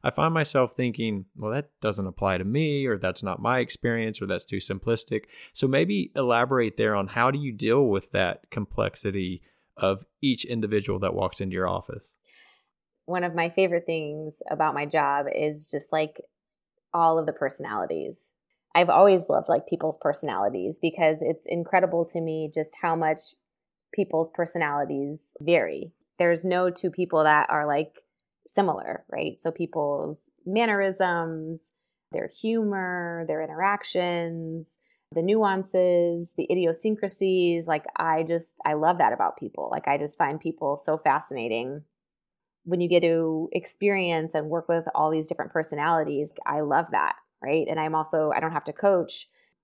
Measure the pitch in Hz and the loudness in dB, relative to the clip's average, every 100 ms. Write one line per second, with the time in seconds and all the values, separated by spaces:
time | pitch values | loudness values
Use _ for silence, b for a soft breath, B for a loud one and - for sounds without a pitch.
0 | 131 - 160 160 147 139 123 - 127 113 | -2 2 2 2 2 2 2 2 -2 0
1 | 113 101 95 - 107 127 147 _ 110 101 | -4 -4 -8 -8 -4 -4 -6 _ -4 -2
2 | 95 - 98 92 95 135 160 143 135 101 | -6 -2 0 0 0 0 0 -2 -2 -2
3 | 92 90 98 90 110 127 117 - 120 117 | -2 -4 -6 -4 0 0 0 -4 -2 -2
4 | 110 107 98 90 - 98 - 98 113 113 | -4 -6 -4 -4 -4 -8 -6 -6 -2 -2
5 | - 110 - B B - 135 135 170 202 | -2 -6 -6 B B -2 0 2 2 0
6 | - - 127 117 123 135 113 - 110 104 | -2 -2 2 2 4 2 0 2 0 0
7 | 98 120 123 139 143 107 110 123 131 98 | -2 2 2 2 -4 -4 2 4 4 2
8 | - 101 90 - _ - 101 - 104 - | 0 0 0 -2 _ -8 -6 -2 -4 -2
9 | 104 98 92 90 _ _ _ - 98 98 | -6 -4 -4 -6 _ _ _ -2 -2 -2
10 | - _ 139 120 - 117 107 104 101 101 | -6 _ 0 0 -2 -4 0 0 0 -2
11 | 95 92 95 - 95 92 92 92 - 107 | -2 -2 -4 -4 -6 -2 -2 -2 -6 -14
12 | _ _ b b b b b _ _ _ | _ _ b b b b b _ _ _
13 | - 180 180 165 170 170 190 170 170 165 | -6 -4 -2 -2 -2 2 2 2 -2 -6
14 | 151 151 156 - - 156 156 143 147 156 | -6 -8 -10 -12 -8 0 0 0 -2 0
15 | 143 143 143 - 151 151 - 147 - 156 | 2 0 -2 -2 -2 -2 -6 -6 -2 -2
16 | 156 - - _ _ _ _ _ _ 170 | -2 -6 -20 _ _ _ _ _ _ 2
17 | 165 160 160 - 135 - - 107 90 82 | 4 4 0 -2 -4 -4 -6 -4 -4 -4
18 | - - - _ _ _ _ 170 175 147 | -6 -10 -18 _ _ _ _ 2 6 8
19 | 202 185 170 - - 160 - 170 160 - | 8 8 4 0 2 0 0 -2 -2 -2
20 | 147 143 151 95 101 113 92 165 170 160 | -2 -2 -2 0 0 -2 -6 -2 -4 2
21 | 160 156 160 160 - 170 170 185 180 165 | 2 2 -2 -4 -4 -4 2 2 4 2
22 | 165 170 165 160 156 156 151 - 175 165 | -2 -2 -4 -4 -4 -4 -6 -4 -2 0
23 | 156 156 - - _ _ _ _ _ - | 0 0 -6 -18 _ _ _ _ _ -4
24 | 190 160 165 - 170 175 151 143 139 143 | 0 0 -2 -4 -4 -2 -2 0 -2 -2
25 | 143 156 - - 147 170 90 71 165 _ | -6 -8 -12 -8 2 2 2 -6 -10 _
26 | _ _ 175 170 180 180 185 180 180 175 | _ _ 2 2 0 2 0 0 -6 -2
27 | 180 160 156 151 - 156 151 147 160 - | 0 4 6 6 4 0 2 0 -2 -8
28 | _ _ _ _ - - 196 151 - - | _ _ _ _ -4 0 0 -2 -6 -10
29 | _ - - - 165 165 170 160 147 143 | _ -6 -6 -6 -8 -6 -6 -2 -2 -2
30 | 156 156 - _ 175 208 233 202 196 185 | -6 -8 -14 _ -4 0 2 2 0 2
31 | 185 170 165 160 156 165 - _ _ _ | 0 0 -2 -6 -6 -6 -8 _ _ _
32 | _ - - - 220 226 208 196 185 180 | _ -8 -8 -6 -2 0 0 -2 -2 -4
33 | 170 170 165 156 156 156 190 202 - 185 | -4 -6 -4 -4 -4 0 0 0 -2 -2
34 | 175 175 170 165 160 165 160 - _ _ | 0 0 -2 -4 -6 -8 -10 -16 _ _
35 | _ 165 175 220 208 190 190 185 180 175 | _ -2 2 4 4 2 0 2 4 4
36 | 175 170 170 - - 180 170 165 220 214 | 4 0 -6 -6 0 2 2 0 -2 -2
37 | 196 - 190 185 175 170 165 156 - - | -4 -2 2 4 4 2 0 -2 -2 -2
38 | 165 160 165 170 170 - - 151 156 175 | 0 2 2 -2 -2 -4 0 2 4 4
39 | 120 117 90 - 120 - 67 - - 143 | 4 4 0 -2 -10 -8 -4 -4 0 0
40 | 147 - 151 151 160 160 139 143 - 151 | 0 -2 -2 0 -6 -4 -2 -2 -2 0
41 | 151 139 - 135 117 113 123 147 151 _ | 2 2 0 -6 -2 -2 -4 -8 -14 _
42 | _ _ _ _ _ _ - 175 175 175 | _ _ _ _ _ _ -4 -2 4 6
43 | 170 165 160 160 165 - - - 202 196 | 6 4 2 0 -2 -4 -6 0 2 2
44 | 175 165 160 160 151 165 165 165 165 - | 0 0 0 -2 -2 -4 0 -2 0 0
45 | 156 160 156 - - 165 160 147 151 165 | 2 2 -2 -6 -4 -2 -2 -2 2 2
46 | 151 143 151 - - 156 151 143 170 - | 2 -2 -4 -6 -4 -2 2 2 2 0
47 | - - _ _ 131 156 - 160 156 156 | 0 -2 _ _ -2 0 0 -2 0 -2
48 | 151 165 156 - 160 160 - - 202 185 | 0 0 2 0 -2 -4 -6 0 2 4
49 | 160 - - _ _ _ | 0 -8 -14 _ _ _